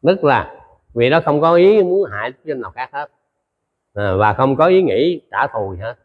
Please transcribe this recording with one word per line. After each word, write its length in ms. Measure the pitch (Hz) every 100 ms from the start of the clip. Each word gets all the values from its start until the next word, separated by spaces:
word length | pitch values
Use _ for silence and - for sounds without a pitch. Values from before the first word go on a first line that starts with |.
Tức 220 | 170 190
là 320 | 147 123 90 - _ _ _
vị 160 | 117 120
đó 100 | 160
không 160 | 160 147
có 140 | 160
ý 280 | 175 190 214
muốn 280 | 180 185 175
hại 220 | 104 117
chúng 100 | 131
sinh 160 | 156 135
nào 100 | 101
khác 200 | 120 127
hết. 180 | 143 147 _ _ _ _ _ _ _ _
À, 200 | 101 101 95
và 140 | 107
không 240 | 101 131 135
có 100 | 165
ý 160 | 185
nghĩ 380 | 175 101 160 170 _
trả 160 | 98 135
thù 280 | 117 98
gì 60 | 92
hết. 140 | 110 120